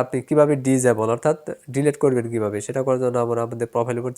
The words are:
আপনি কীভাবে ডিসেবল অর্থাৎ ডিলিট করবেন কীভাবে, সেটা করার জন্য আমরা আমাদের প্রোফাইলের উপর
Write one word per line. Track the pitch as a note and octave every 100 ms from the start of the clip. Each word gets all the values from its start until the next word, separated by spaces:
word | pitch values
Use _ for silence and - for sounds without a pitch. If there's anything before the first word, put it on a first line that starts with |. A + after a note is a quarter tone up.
আপনি | B2+ C3 A#2
কীভাবে | D3+ D3 C#3+ C3
ডিসেবল | C3 B2 A2 A2
অর্থাৎ | A#2 D3+ D#3 - - -
ডিলিট | C3 D3 C#3+
করবেন | C#3+ B2+ A#2
কীভাবে, | A#2 G#2+ G#2 -
সেটা | C3+ C3+
করার | B2+
জন্য | B2+ B2
আমরা | A#2 A#2 A#2
আমাদের | A#2 A#2
প্রোফাইলের | A#2+ A#2 B2
উপর | B2